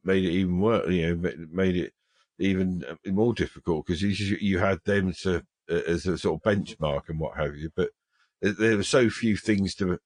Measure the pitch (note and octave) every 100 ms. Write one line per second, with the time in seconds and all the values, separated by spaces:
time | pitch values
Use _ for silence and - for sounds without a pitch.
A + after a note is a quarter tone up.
0 | F2 F#2+ F#2 F2+ F#2 F2+ G#2 A2 - F2+
1 | E2 E2+ E2+ D2 E2 F2 F#2+ F2+ C2 -
2 | _ _ _ - G2 F#2+ F#2 F2+ C2 D#2+
3 | F#2 F#2+ A#2 A2 D#2+ - - D#2 D2 E2
4 | G2+ F#2+ G2 G2+ G2+ F2+ G2 F#2+ - G2+
5 | F#2 E2+ F#2+ F2 - _ - E2+ D2 E2+
6 | F2+ D#2+ - D#2+ G#2+ G2+ - - D2+ C#2
7 | - D#2 D#2 - D2 D2 D#2+ - F2 -
8 | _ _ _ _ G2 G2+ A2 G#2 F#2+ C#3
9 | A#2 - A2+ G#2 - G#2 F#2+ - F#2 F2+